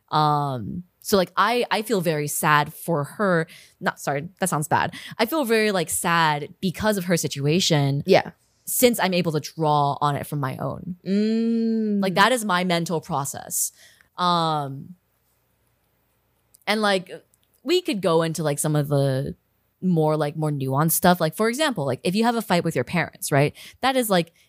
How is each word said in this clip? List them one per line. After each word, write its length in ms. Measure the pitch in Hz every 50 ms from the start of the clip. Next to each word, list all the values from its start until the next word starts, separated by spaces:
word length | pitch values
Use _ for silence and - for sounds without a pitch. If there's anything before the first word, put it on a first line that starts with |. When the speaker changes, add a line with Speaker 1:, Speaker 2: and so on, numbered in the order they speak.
| _ - -
Speaker 1:
Um, 680 | 156 156 151 147 147 143 143 131 123 104 78 - 180 - _ _ _ -
so, 140 | - - 196
like, 120 | 180 - -
I, 280 | - 190 214 240 247 233 -
I 120 | 185 208 214
feel 180 | - 240 190 160
very 240 | 175 156 147 147
sad 460 | 147 - - - 160 151 147 147 151 -
for 320 | - - - 170 143 143
her. 420 | - - - 214 196 180 165 160 - - - - - _ -
Not, 200 | 175 202 - -
sorry, 280 | - - 139 143 151 180 - -
that 80 | 190 180
sounds 180 | - 147 151 -
bad. 260 | 139 107 76 - - - - - 165 -
I 60 | 226
feel 180 | 226 320 320 277
very, 280 | 214 233 220 214 214 196
like, 160 | 185 160 -
sad 600 | - - - 180 170 170 165 156 151 143 147 - - _
because 360 | - 185 - - 208 214 214 196
of 60 | 175
her 120 | 180 180
situation. 840 | 165 - 143 - 143 139 147 156 185 - - 160 147 139 139 139 143 -
Speaker 2:
Yeah. 260 | 185 190 151 - - - _ _ _ _ _ _
Speaker 1:
Since 340 | - - - 247 247 240 -
I'm 160 | 156 185 180
able 180 | 175 165 170 151
to 80 | 151
draw 560 | 139 - - 160 160 151 147 147 143 143 139 -
on 160 | 143 147 143
it 100 | - -
from 140 | - 156 147
my 160 | 139 135 127
own. 400 | - - 139 - - - - 180 - -
Speaker 2:
Mm. 960 | 175 196 202 214 220 220 226 226 226 233 226 226 226 226 226 220 214 208 202 196
Speaker 1:
Like, 120 | 196 175
that 180 | 202 196 226 254
is 120 | 247 214
my 200 | 208 180 175 185
mental 360 | 185 170 170 170 165 175 156
process. 720 | - - 165 135 139 - - - - - - - - - - - - - - _ _ _ _ -
Um, 800 | 180 180 175 170 165 160 156 151 143 135 135 135 170 180 180 - _ _ _ _ _ _ _ _ _ _ _ _ _ _ _ _ _ _ _ _ _ _ _ _ _ _ _ _ _ _ _ _ _
and, 160 | - 208 220 214
like, 280 | 202 196 190 175 - - - - _ _ _ _ _ _ _ -
we 180 | 269 349 370
could 200 | 359 339 262 196 170
go 200 | 180 165 165 165
into, 200 | 165 156 - 156
like, 160 | 151 147 147
some 180 | - 151 151
of 120 | 151 143 147
the 460 | 147 139 139 139 131 131 143 - - - _ _ _ _ _ _ _ _
more, 360 | - 185 175 160 156 156 156
like, 200 | 151 151 147 147
more 140 | 156 156 151
nuanced 420 | 147 139 131 131 135 139 156 165 -
stuff. 280 | - - 180 180 175
Like, 140 | 170 156 -
for 140 | - 220 226
example, 380 | 233 277 320 294 233 - 139
like, 140 | 139 123 - -
if 120 | 185 175
you 100 | 214 226
have 120 | 240 233
a 60 | 233 -
fight 220 | - 190 175 165
with 100 | 165 151
your 100 | 143 123
parents, 480 | - - 170 156 - - - - - 151
right? 220 | 139 147 151 - - - - - _
That 160 | - 262 269
is, 140 | 262 247 208
like, 220 | 196 175 165 - _ _ _